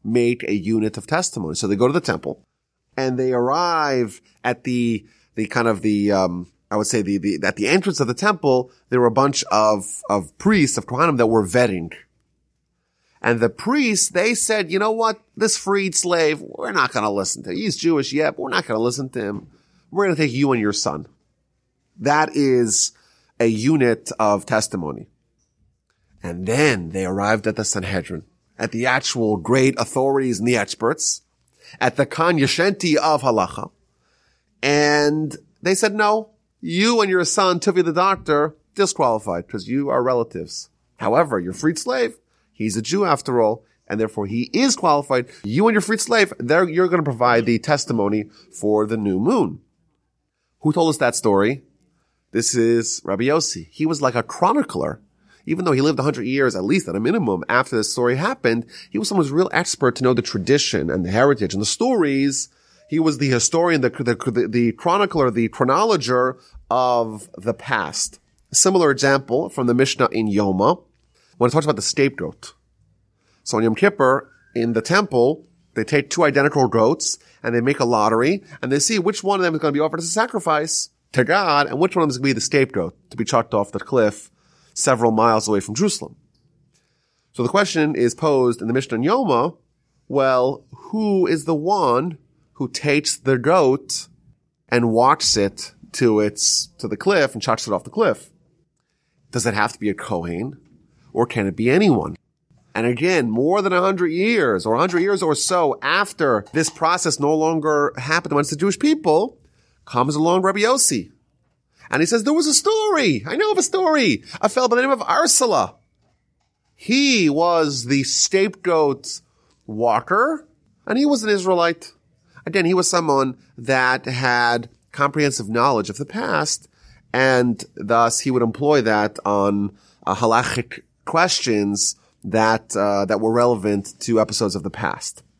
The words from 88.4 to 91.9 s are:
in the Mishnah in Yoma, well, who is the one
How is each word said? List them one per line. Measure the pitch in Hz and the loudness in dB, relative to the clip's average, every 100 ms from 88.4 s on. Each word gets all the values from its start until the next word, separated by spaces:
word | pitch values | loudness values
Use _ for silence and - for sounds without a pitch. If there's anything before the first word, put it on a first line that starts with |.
| 123 120 | 2 0
in | 113 | -2
the | |
Mishnah | 127 127 113 | -2 -2 -2
in | |
Yoma, | 139 247 220 120 151 - _ _ _ _ - | 0 0 2 0 0 -4 _ _ _ _ -6
well, | 135 135 127 127 139 _ | 0 2 2 0 -2 _
who | - - 220 214 190 175 | -20 -8 -2 0 2 2
is | 160 | 0
the | 143 | -2
one | 156 165 202 143 | -2 0 0 2